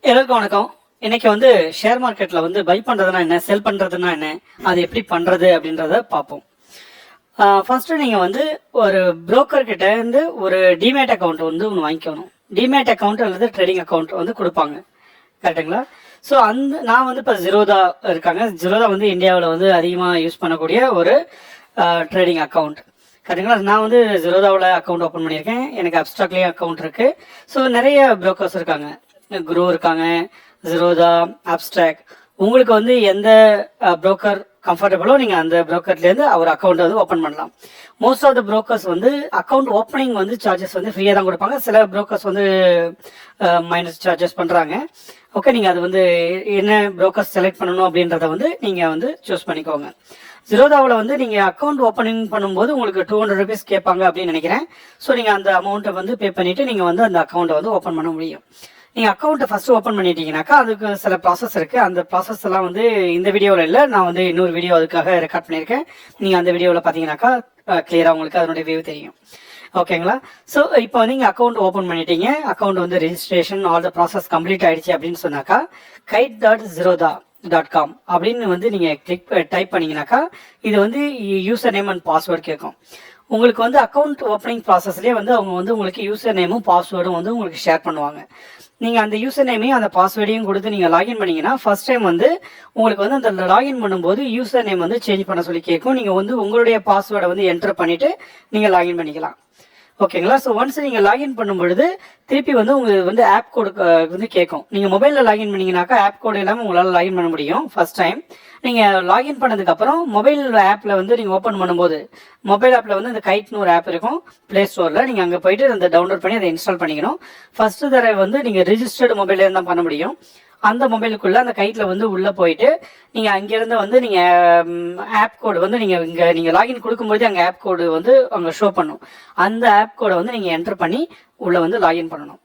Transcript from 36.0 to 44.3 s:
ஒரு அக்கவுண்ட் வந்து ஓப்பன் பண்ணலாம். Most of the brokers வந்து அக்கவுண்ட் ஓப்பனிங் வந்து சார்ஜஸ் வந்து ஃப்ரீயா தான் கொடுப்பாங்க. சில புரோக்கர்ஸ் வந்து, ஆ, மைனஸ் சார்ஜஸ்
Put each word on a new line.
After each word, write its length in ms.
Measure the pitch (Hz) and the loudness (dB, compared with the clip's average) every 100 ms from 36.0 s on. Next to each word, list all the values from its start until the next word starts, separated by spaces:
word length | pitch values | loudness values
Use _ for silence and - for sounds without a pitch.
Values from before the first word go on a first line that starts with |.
| 175 214 294 - | 2 4 2 2
ஒரு 140 | 165 | 2
அக்கவுண்ட் 260 | 202 196 170 | 2 2 4
வந்து 180 | 170 | 2
ஓப்பன் 260 | 214 190 170 | 2 0 0
பண்ணலாம். 320 | 151 151 156 _ - - - _ | -2 -6 -12 _ -20 -20 -20 _
Most 220 | 233 262 | 0 4
of 140 | 285 247 | 4 4
the 60 | |
brokers 380 | 202 214 214 226 | 0 -2 0 -4
வந்து 440 | 185 175 233 285 285 | -2 0 0 0 -4
அக்கவுண்ட் 480 | - - 269 262 214 | -6 0 0 2 -2
ஓப்பனிங் 320 | 220 262 262 | -2 -4 -2
வந்து 240 | 214 196 233 | -2 -4 -2
சார்ஜஸ் 280 | - 147 185 | -2 -2 -4
வந்து 180 | 185 202 | -6 -6
ஃப்ரீயா 220 | 190 196 | -2 2
தான் 140 | 196 190 | 2 0
கொடுப்பாங்க. 300 | 175 196 269 | -2 -4 -4
சில 300 | - 214 208 | 2 4 4
புரோக்கர்ஸ் 360 | 190 208 208 | 0 -4 -4
வந்து, 220 | 202 190 196 190 185 175 170 165 - - - _ | -4 0 0 4 4 2 0 -8 -20 -20 -20 _
ஆ, 180 | 185 170 | 0 2
மைனஸ் 440 | 170 175 170 165 | 0 -4 -4 -4
சார்ஜஸ் 300 | 180 165 170 | -2 0 -2